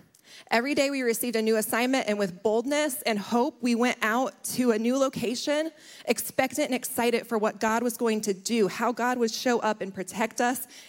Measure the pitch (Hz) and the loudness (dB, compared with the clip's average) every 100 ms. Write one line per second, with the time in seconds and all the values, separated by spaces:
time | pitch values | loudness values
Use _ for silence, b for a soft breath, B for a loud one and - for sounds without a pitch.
0 | - _ B B B 226 269 294 277 277 | -20 _ B B B 0 2 0 0 2
1 | 247 226 247 220 220 220 220 226 247 262 | 0 0 0 0 2 2 2 0 2 2
2 | - 208 196 175 220 220 240 294 302 - | 0 0 -2 0 0 2 2 0 0 -2
3 | - 214 - 240 285 - 247 233 247 - | -2 -2 0 0 0 0 0 2 2 2
4 | 214 233 262 - - - 247 220 226 269 | 0 0 -2 -4 -8 0 2 2 2 2
5 | 262 165 214 240 - 294 320 - B B | 0 0 -4 -4 -2 -2 -2 -8 B B
6 | - 233 - - 262 - - 254 - - | -4 -4 -2 0 0 0 0 -2 -4 0
7 | 233 220 - 226 220 202 226 226 240 220 | 0 0 -2 0 0 0 0 0 0 0
8 | 233 214 214 190 - 233 185 - 233 240 | 0 0 -2 -4 -2 2 2 2 -2 0
9 | 240 247 226 - 262 233 214 214 190 190 | -2 0 -2 0 0 2 0 -2 -6 -8
10 | 185 180 226 - 240 262 - B | -8 -4 -4 0 0 0 -8 B